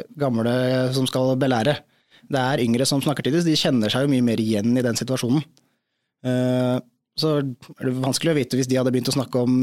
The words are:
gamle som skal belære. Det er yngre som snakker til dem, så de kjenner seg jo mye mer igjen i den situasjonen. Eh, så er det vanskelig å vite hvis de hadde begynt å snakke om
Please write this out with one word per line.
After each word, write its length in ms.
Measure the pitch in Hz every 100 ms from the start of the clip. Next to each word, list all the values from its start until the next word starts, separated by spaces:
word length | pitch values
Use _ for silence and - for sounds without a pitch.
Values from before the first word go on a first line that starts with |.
| - -
gamle 340 | 139 113 113 127 127 127 127
som 140 | 135 131
skal 300 | 131 131 127
belære. 400 | 135 123 110 147 - _ _ - -
Det 140 | 139
er 240 | 127 139 117
yngre 180 | 120
som 140 | 131 139
snakker 220 | 143 139
til 80 | -
dem, 120 | 156
så 40 | 170
de 160 | 151
kjenner 320 | 180 127 107
seg 80 | 127
jo 80 | 143
mye 160 | 131 120
mer 160 | 113
igjen 320 | 110 107 113
i 80 | 123
den 160 | 123 113
situasjonen. 460 | 120 131 120 143 139 _ _ _ _ _ _ _ 127
Eh, 540 | 127 127 127 127 123 - _ _ -
så 180 | 156 147
er 40 | 139 123 - -
det 100 | 135 127
vanskelig 320 | 131 123 165
å 60 | 151
vite 180 | 120 127
hvis 80 | 127
de 120 | 127
hadde 120 | 127
begynt 200 | 127 120
å 40 |
snakke 280 | 139 113 127
om 180 | 123 127